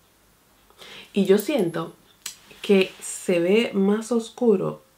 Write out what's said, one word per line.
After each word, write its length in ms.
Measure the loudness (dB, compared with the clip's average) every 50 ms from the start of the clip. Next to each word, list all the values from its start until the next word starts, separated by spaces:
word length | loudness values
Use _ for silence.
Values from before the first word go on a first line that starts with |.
| _ _ _ _ _ _ _ _ _ _ _ _ _ _ _ -20 -20 -20 -20 -20 -14 -6
Y 140 | -2 0 2
yo 100 | 4 4
siento 580 | 2 2 0 -2 0 -2 -2 -4 -6 -8 -10 -12 _ _ _ _ _ -18 -18 -18 -18 -20 -20 -20 -6
que 300 | 0 2 4 4 2 0 -4 -14
se 400 | -14 -14 -14 -8 -4 -2 0 0
ve 300 | 2 2 2 2 0 0 0
más 360 | 0 2 2 0 0 -2 -2
oscuro 760 | -4 -4 -4 -6 -6 0 2 2 2 2 0 -4 -8 -10 _ _ _